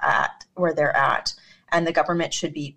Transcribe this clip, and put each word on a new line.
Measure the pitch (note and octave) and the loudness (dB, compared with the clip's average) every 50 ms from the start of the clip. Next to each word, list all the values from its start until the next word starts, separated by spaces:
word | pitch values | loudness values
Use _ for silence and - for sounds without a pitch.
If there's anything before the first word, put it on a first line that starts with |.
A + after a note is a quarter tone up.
at, | - C#3+ - - - - - - - - - | 0 0 2 2 0 -2 -4 -10 -20 -14 -6
where | F#3 F3+ E3 D#3 | -2 -2 0 2
they're | D3+ D3 C#3+ - | 2 2 2 2
at. | - C#3 C3+ - - - - - - - - - _ _ - E3 | 2 2 2 2 0 -2 -6 -10 -10 -14 -20 -20 _ _ -2 0
And | E3+ E3+ E3 | 0 0 2
the | E3 | 2
government | E3 D3 - E3+ E3+ D#3+ - - | 2 2 2 0 0 -2 -2 -4
should | - F3+ D#3+ D3 | -4 -4 -4 -4
be | D#3 C#3+ C#3 - | -6 -8 -8 -8